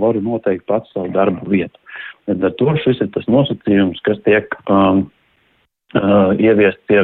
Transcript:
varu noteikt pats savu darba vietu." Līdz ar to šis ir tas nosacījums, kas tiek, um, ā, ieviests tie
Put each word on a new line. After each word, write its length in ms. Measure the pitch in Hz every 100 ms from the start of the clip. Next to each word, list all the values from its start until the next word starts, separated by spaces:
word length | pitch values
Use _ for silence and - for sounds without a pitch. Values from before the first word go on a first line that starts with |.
varu 240 | 110 113
noteikt 400 | 107 113 - 95
pats 240 | - 107 - 98
savu 160 | 90
darba 320 | 92 98 87
vietu." 320 | - 98 82 - - - - -
Līdz 240 | - 92 95
ar 80 | -
to 160 | 131 156
šis 240 | - 127
ir 80 | 104
tas 160 | - -
nosacījums, 720 | 127 139 104 - 101 95 82 104
kas 80 | 101
tiek, 240 | - 104 - - -
um, 320 | 98 95 95 98 _ _ _ _ _ _ _ _ -
ā, 400 | 98 101 95 98
ieviests 480 | 110 104 101 -
tie 160 | - 104